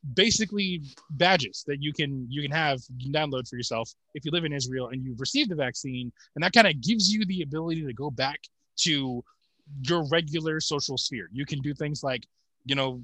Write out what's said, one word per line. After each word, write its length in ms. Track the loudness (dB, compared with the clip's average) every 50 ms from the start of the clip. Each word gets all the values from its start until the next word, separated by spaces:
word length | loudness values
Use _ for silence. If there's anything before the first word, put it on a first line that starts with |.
| -10 -4 2
basically 680 | 4 4 6 6 2 0 0 0 -2 -2 0 -2 -4 -6 -10 -16 -20 -14 _
badges 540 | 0 4 6 6 6 6 2 -2 -6 -10 -6
that 160 | -6 -4 -2 -2
you 100 | -4 -2
can, 340 | -2 -2 -2 -2 -6 -6 -6
you 120 | -6 -4 -4
can 80 | -2 0
have, 260 | 0 2 2 2 0 -2 -10 -12
you 140 | -10 -8 -2 0
can 80 | 0 0 0
download 180 | -2 -4 -4 -4
for 80 | -6
yourself 360 | -6 -4 -2 -2 -2 -4 -4 -8 _ _ _ _
if 100 | -8 -4
you 60 | -2
live 140 | 0 0 0
in 80 | 0 -2
Israel 380 | -2 -4 -4 -4 -4 -4 -4
and 140 | -6 -6 -6
you've 140 | -6 -6 -4
received 300 | -6 0 2 2 2 2
the 60 | 2
vaccine, 560 | 0 -2 -2 -2 -4 -8 -6 -6 -6 -6 -8 -10 _ -20 _ _
and 80 | 0 0
that 80 | 6 8
kinda 200 | 10 8 8 6
gives 380 | 2 2 2 2 4 4 2 2
you 120 | 2 0
the 160 | 0 0 -2 -2
ability 420 | -4 -4 -4 -2 -2 -2 -2 -2
to 80 | -6 -6
go 160 | -6 -6 -6
back 300 | -2 0 0 -2 -2 -6 -12 -18 _ _ _ _ _
to 480 | -2 2 2 2 2 0 -2 -4 -6 -8 _ _ _ _ _ _ _ _ -16 -12 -8 -2
your 240 | 0 2 2 2 4
regular 520 | 2 2 2 2 -4 -2 -2 0 -2 -2
social 360 | -2 -2 -2 -2 -2 -2 -4 -4
sphere. 300 | -4 -4 -4 -6 -8 -8 -6
You 120 | -6 -4
can 140 | -4 -4 -4
do 120 | -4 -4 -4
things 280 | -4 -4 -4 -4 -4 -2
like, 240 | -4 -4 -4 -6 _ _ _ _ _ _ _ _
you 80 | -2 0
know 280 | 0 0 -2 -2 -6